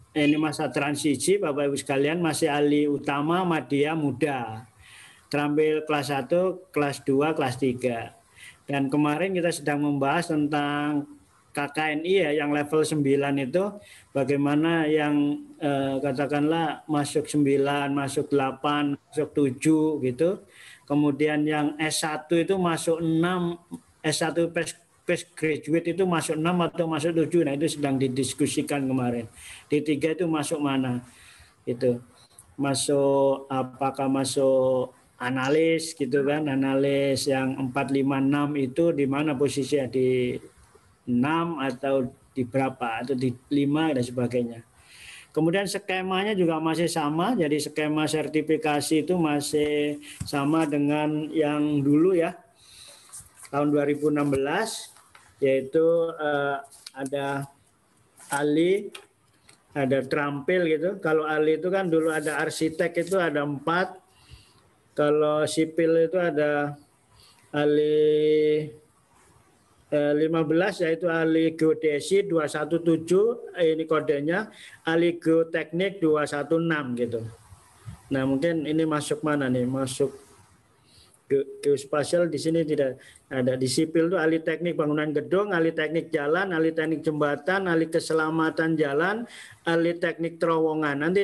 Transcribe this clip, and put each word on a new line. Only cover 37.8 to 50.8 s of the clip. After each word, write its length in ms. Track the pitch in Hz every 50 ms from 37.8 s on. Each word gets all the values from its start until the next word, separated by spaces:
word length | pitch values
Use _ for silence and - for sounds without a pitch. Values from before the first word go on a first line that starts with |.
| 135 131 139
lima, 240 | 139 135 139 139 135
enam 320 | 135 135 143 147 147 143 147 143
itu 320 | 135 123 127 - 170 170
di 160 | 156 139 143
mana 240 | 131 139 139 151 156 147 127
posisinya, 480 | 143 135 123 143 131 123 147 143 135
di 480 | 120 113 131 127 127 127 127 123 123 123 123 - - - - - _ - - _ _ _ _ _
enam 560 | - 123 120 123 147 160 165 165 170 165 147
atau 480 | 135 135 123 120 - 139 135 135 123 120 - - _ _ _
di 80 | 135
berapa, 640 | 123 117 110 135 135 131 127 - 123 117 113 113 123
atau 80 | 123 139
di 160 | 123 131 127 123 - - _ 147
lima 400 | 143 143 139 143 156 160 160 147
dan 80 | 127
sebagainya. 640 | 120 123 123 127 123 117 123 123 120 117 117 117 - _ _ _ - - - - - - - - - -
Kemudian 400 | - 156 160 165 170 196 202 185
skemanya 640 | 196 196 196 - 185 185 185 190 185 185 196 214 220
juga 240 | 185 180 165 165
masih 320 | 156 160 160 160 156 175 156
sama, 480 | - 165 151 147 156 160 175 220 247
jadi 240 | 202 165 143 147 151
skema 480 | - - - - 151 151 151 156 156 143
sertifikasi 960 | 156 156 143 139 - 156 147 - 156 151 156 151 147 147 131 - 160 156 143
itu 80 | 151 180
masih 880 | 180 165 151 147 147 143 - - 151 147 151 147 147 147 147 147 147 - - - - -
sama 400 | - - 147 139 147 156 160 160
dengan 640 | 147 147 147